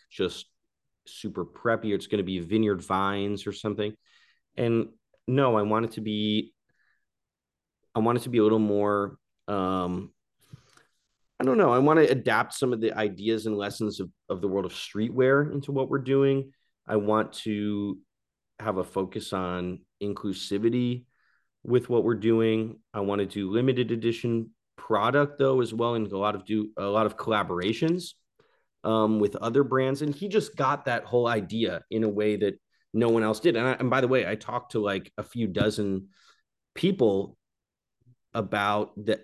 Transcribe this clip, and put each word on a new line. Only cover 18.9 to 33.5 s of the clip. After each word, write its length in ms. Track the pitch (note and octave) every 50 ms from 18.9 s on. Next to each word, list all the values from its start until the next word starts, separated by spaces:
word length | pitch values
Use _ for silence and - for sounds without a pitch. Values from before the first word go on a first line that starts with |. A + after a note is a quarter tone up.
| - G2 F#2+ F#2 - A2 - - G2+
on 480 | F#2+ F#2 F2+ F2+ F2+ F2+ F2+ F#2 - - _ _ _
inclusivity 1040 | G2+ G#2 G2+ - - G2+ F#2 - - - G2+ G2+ A2 A#2 A#2+ B2 B2 A#2+ B2 B2 - _ _ _ _ _ _ _ _ _ _ _ -
with 260 | - B2 B2 A#2+ -
what 140 | A#2+ A2+ G2
we're 120 | A#2 A#2
doing. 640 | G#2 A2 A#2 A2+ A2+ A2+ A2 A2 A2 A2 A2+ A2 - _ _ -
I 80 | G#2
wanna 260 | G2 G2 G2+ G#2 G2+ G2
do 240 | - G#2 G2 F#2
limited 400 | G#2 A#2+ B2+ C3+ B2 A#2+ A#2 A2
edition 600 | A#2 A2+ A2+ A#2 A2+ - - A#2+ A#2 A2+ A2+ A2+ - _ _ _ _ -
product 600 | - - A2 G2+ G#2+ A#2+ C3 D3 C#3+ C#3+ C#3+ -
though, 240 | C3+ C3+ C3 B2+
as 100 | A#2+ A2
well, 220 | A2 A#2 A#2 A#2+ A#2+
and 180 | A2+ G#2+ G2
a 60 | G2 F#2+
lot 180 | G2+ G#2 G#2
of 100 | F#2+ -
do, 260 | - A2 G#2+ G#2 - - -
a 80 | G2
lot 200 | G2+ G2+ A2 A2
of 120 | G#2 - -
collaborations, 960 | - A#2 A2 G#2 F#2+ F2 F2+ F2 F2+ G#2 A#2 - E3 D#3+ F3 F3+ F3+ - - _ _ _ _ _ _ _ _ _ _ _ _ _ -
um, 340 | G#2+ A2+ A2 G#2+ A2 A2 G#2+
with 160 | G#2 G2+ - -
other 260 | G#2+ A#2 A#2 C#3+ C#3
brands. 400 | A#2 C3 C3 C3 C3 C3+ C#3 D3+
And 100 | D3 C#3+
he 160 | - G3 G3
just 260 | G3 G#3+ - - -
got 300 | - C3+ C3+ D3 C#3 -
that 200 | B2+ A#2+ A2+ -
whole 220 | - B2 B2 A#2+ A#2
idea 540 | A#2 G#2+ F#2+ F2 G#2+ A2+ A2+ F2+ F2+ - - -
in 140 | - A2 A2+
a 60 | G#2+
way 260 | G2+ G#2 G#2 G#2+ G#2+ F#2+
that 220 | G#2 G2+ G2 - _ _ _ _ _ _ -
no 160 | A2 A#2+ A#2
one 140 | A2+ A2+ A2
else 160 | A2 A2 -
did. 160 | - F3